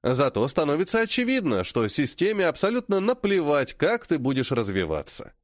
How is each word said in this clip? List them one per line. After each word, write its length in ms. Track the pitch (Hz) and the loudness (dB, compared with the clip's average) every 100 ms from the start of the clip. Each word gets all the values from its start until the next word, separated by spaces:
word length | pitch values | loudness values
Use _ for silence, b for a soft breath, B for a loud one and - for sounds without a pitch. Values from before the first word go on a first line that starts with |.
Зато 440 | - 127 139 - 127 | 0 2 2 2 0
становится 540 | - 151 147 185 226 | 0 0 0 0 0
очевидно, 600 | 226 - 240 262 175 101 | 0 0 0 0 0 -2
что 240 | 92 - 110 | 0 -2 -2
системе 600 | - 143 - 190 214 175 | 0 -2 0 0 2 0
абсолютно 520 | - 190 240 240 196 | 2 0 0 0 0
наплевать, 760 | 202 247 202 196 147 147 127 | 0 0 0 0 2 2 0
как 320 | - 156 233 - | 0 0 0 -2
ты 140 | 160 | -2
будешь 320 | 127 135 127 | 0 0 0
развиваться. 840 | 123 104 95 85 78 69 - - _ | -2 0 -2 -2 -2 -4 -6 -6 _